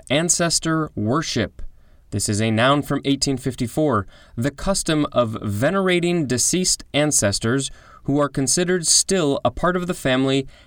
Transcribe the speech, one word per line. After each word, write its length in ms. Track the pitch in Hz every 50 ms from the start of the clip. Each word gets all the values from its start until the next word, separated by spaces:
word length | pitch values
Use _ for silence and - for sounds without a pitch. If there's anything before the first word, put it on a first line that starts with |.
| - -
ancestor 800 | 123 151 170 170 - - 175 165 160 - - 165 160 160 156 151 -
worship. 680 | - 107 107 127 160 160 - - 120 101 - - - - - - - - - - - - -
This 180 | - 101 - -
is 120 | 107 101
a 80 | 110 113
noun 320 | 110 107 120 135 143 147
from 200 | 139 - 143 139 -
eighteen 320 | 143 139 139 - 143 135
fifty-four, 720 | 131 - 139 117 - 131 113 - 156 156 151 120 104 98 - - - - - - 113
the 140 | 117 143
custom 540 | 139 - - 190 196 - - - 160 151 147 -
of 260 | - 123 120 110 110 -
venerating 840 | - 107 101 101 123 151 190 196 190 185 180 175 170 175 175 175 151 117
deceased 580 | 127 120 - - - 180 185 - - - - - -
ancestors 760 | 139 151 151 139 - 110 101 104 - - 113 127 139 135 - - - - - - - -
who 140 | - 139 147
are 100 | 147 139
considered 580 | 139 147 135 127 - 175 180 175 185 180 160 -
still 540 | - - - - 190 190 160 143 135 - -
a 80 | 120
part 240 | - - - 175 180
of 120 | 185 180 175
the 60 | 175
family 540 | - - 135 131 131 135 135 135 139 135 - - - -